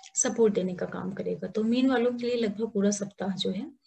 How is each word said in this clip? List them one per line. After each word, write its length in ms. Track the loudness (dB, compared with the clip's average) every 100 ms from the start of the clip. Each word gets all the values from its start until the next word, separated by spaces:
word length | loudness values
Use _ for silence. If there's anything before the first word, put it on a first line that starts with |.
| -6 -2
support 380 | 0 4 4
देने 200 | 4 0
का 120 | -2 -6
काम 260 | -6 -6
करेगा। 360 | -4 -4 -4 -4
तो 160 | -2
main 260 | 0 4 4
वालों 220 | 4 2
के 160 | 0 -2
लिए 80 | 0
लगभग 320 | 0 -2 -2
पूरा 240 | 2 2
सप्ताह 440 | 2 -4 -6 -4 -2
जो 140 | -2
है 220 | -4 -6 -12